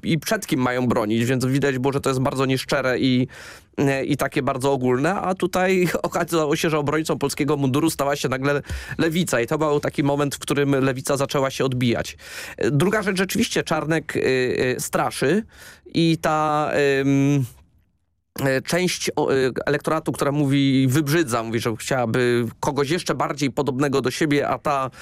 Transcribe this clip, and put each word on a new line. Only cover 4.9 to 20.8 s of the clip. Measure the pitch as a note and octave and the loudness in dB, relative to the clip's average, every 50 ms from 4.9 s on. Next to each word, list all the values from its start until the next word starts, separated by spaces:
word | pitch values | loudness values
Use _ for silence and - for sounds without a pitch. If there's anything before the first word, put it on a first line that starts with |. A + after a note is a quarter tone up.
| B2 B2 C#3 D#3+ F#3+ | 2 2 2 0 0
a | - - F3+ F#3+ | 0 -2 -2 -2
tutaj | - - F3+ - F#3 F#3 F#3 F#3+ F#3 F3+ D#3+ | -2 -2 -2 0 0 2 2 2 2 2 2
<laughs> | - - - | 0 -2 -4
okazało | E3+ - F3+ E3+ E3+ E3+ E3 D#3 C#3+ D3+ | -2 -2 -2 -2 0 0 0 2 2 0
się, | E3 - E3+ | 0 0 0
że | D3+ D#3 | 0 0
obrońcą | D3+ C#3+ D#3 D#3 D#3 - D#3+ C3 | 0 0 0 -2 0 -2 -2 -2
polskiego | - C#3+ - - D3+ C#3 D3+ C#3 | -2 -4 -2 -2 0 0 0 0
munduru | C#3 C3 B2+ D3 E3 E3 | 0 0 0 2 2 0
stała | D#3+ - C#3 C#3 C#3+ | 0 0 0 0 0
się | C#3+ - C#3 | -2 -2 -4
nagle | B2+ C3 C3 C#3+ C#3+ C#3+ - - - - - - B2+ - | -4 -2 0 0 0 0 -2 -6 -10 -10 -8 -8 -4 -2
Lewica | D3+ E3 D#3 F3 F3 - - A#2+ | 0 0 2 0 0 0 0 0
i | A#2+ A#2 | 0 0
to | D#3 D3 | 0 0
był | D#3 D#3 D3 D3 | 0 2 2 0
taki | - C3 - - C#3+ | 0 -2 -2 0 0
moment, | C#3+ C#3+ C#3+ D3 C#3 - | 0 2 0 0 -2 -2
w | - | -6
którym | - - D3+ C#3+ C#3+ C#3 C#3 C3+ C3 | -4 -2 0 2 2 2 4 2 2
Lewica | C3+ C3 C3 B2+ - C#3+ C3 | 2 0 -2 -2 -2 -2 0
zaczęła | C#3 C3 - D3 C3+ C3+ | 0 0 0 0 0 0
się | - - C#3+ | 0 0 -2
odbijać. | C3+ B2+ B2+ B2 A#2+ A2 D#2 C2+ - - - - - - - - - - - - | -2 0 0 0 2 0 0 -2 -6 -10 -16 -18 -18 -16 -14 -14 -14 -8 -2 -2
Y, | G#2+ | 0
druga | C#3+ C#3 F3 F#3+ G#3 G#3+ F#3 | 2 2 2 2 2 0 -2
rzecz, | G3 F#3+ F3 | -2 0 -2
rzeczywiście | G3 F#3 - - A#3 - - F3+ D3 | -2 -2 0 -2 -2 0 0 -4 -2
Czarnek, | - E3+ D#3 D3+ D3 D#3+ D#3+ D#3 - - | -2 -2 -2 0 0 -2 -2 -2 -4 -4
y, | - | -2
y, | - - C3 C3 B2+ B2 F#2+ - B2 B2+ B2+ - | 0 0 2 2 0 0 0 0 0 0 -2 -2
straszy | D3 - - E3+ D3 B2+ - - - C3 E3 G#3+ A3+ - - - - - - - - - - | -4 -4 -2 -2 -2 -2 -2 0 0 2 2 0 0 -4 -12 -20 -20 -20 -20 -20 -16 -6 -2
i | D#3+ E3 E3 D#3+ D#3+ | 2 2 2 2 2
ta... | - D#3+ D#3 D#3 D#3 D#3 D3+ D3+ D3+ - - - C#3+ C#3 C#3 C3+ | 0 0 0 2 0 2 2 0 0 0 0 2 2 2 2 2
Ym, | C3+ C3+ C#3 C#3 C#3 C#3 C#3+ C#3+ C3 A2+ - - - _ _ _ _ _ _ _ _ _ _ _ _ _ - - | 2 2 2 2 4 2 2 2 0 -2 -6 -16 -20 _ _ _ _ _ _ _ _ _ _ _ _ _ -8 -4
e, | C3+ C#3 C3+ C3 | -2 0 0 0
część | B2+ - - F3 F#3 F3 - - - - - | -2 -2 -2 0 0 0 -2 -2 -4 -4 -2
o, | - D3+ - C3+ | 0 0 2 2
e, | C3 C3 C3 A2+ - - | 2 2 0 0 -2 -2
elektoratu, | - C#3+ D3+ - - D3+ D#3+ D#3 - | -2 -2 -2 0 -2 -2 -2 -2 -4
która | C#3+ - D#3 C#3+ | -2 0 0 0
mówi, | C#3 D3+ D3 C3+ C3+ C#3+ C#3 C3+ C3+ C3 | 2 2 2 2 2 4 4 4 4 4